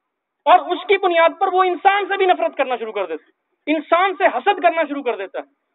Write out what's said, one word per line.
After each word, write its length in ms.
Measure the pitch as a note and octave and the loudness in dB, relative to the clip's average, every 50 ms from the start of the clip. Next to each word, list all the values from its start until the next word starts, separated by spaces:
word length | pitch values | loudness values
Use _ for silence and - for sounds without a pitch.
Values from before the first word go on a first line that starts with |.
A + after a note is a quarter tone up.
| _ _ _ _ _ _ _ _ _ | _ _ _ _ _ _ _ _ _
और 220 | C#4+ E4+ F4+ D4 D#4 | 4 4 4 4 0
उसकी 260 | F4+ D#4 - - G4 | -6 -6 0 -2 0
बुनियाद 360 | F#4+ G4 F4+ F4 E4 E4 E4 D#4+ E4 | 0 2 0 2 4 2 2 2 0
पर 80 | G4 F#4+ | -2 0
वो 160 | F4+ F#4 F#4 | 2 2 2
इंसान 400 | F#4 F4 D4+ - F#4+ G4 G#4 G4 | 2 0 0 2 2 2 2 -2
से 120 | D#4+ G4 | -4 -2
भी 100 | G4 F#4+ | 0 2
नफरत 280 | F#4 F4 D4+ E4 D#4+ - | 2 2 0 0 -6 -2
करना 200 | - C4+ B3+ B3 | -4 -4 -4 -4
शुरू 160 | A3+ A3+ A3 | -6 -8 -8
कर 140 | A3 G#3 F#3+ | -6 -8 -6
देता 200 | E3 D#3+ D3+ - | -6 -8 -12 -12
है, 500 | _ _ _ _ _ _ _ _ D4 D4+ | _ _ _ _ _ _ _ _ -2 -2
इंसान 380 | D#4+ D4+ - E4 E4+ F#4+ G4 F4+ | -2 0 0 2 2 2 0 0
से 120 | - F#4+ | 0 0
हसद 360 | D#4 A3+ B3+ A#3+ G4 G4+ F4+ | 0 0 0 0 0 0 2
करना 220 | D4 E4+ E4 E4 D#4+ | 0 0 0 0 -4
शुरू 180 | C#4 C#4+ C#4+ | -4 -6 -6
कर 140 | A#3 A#3+ A3 | -6 -6 -6
देता 220 | F#3+ G3 - - D#3+ | -6 -8 -10 -10 -12
है। 60 | - - _ _ _ _ _ | -14 -14 _ _ _ _ _